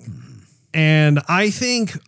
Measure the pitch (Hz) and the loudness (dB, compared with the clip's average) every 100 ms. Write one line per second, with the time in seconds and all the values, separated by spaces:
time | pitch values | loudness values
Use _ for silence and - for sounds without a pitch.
0 | 117 73 - - - _ _ 160 156 156 | -18 -18 -20 -20 -20 _ _ 0 2 4
1 | 151 147 147 175 208 202 247 240 214 - | 4 2 0 0 0 -2 -4 -2 -4 -8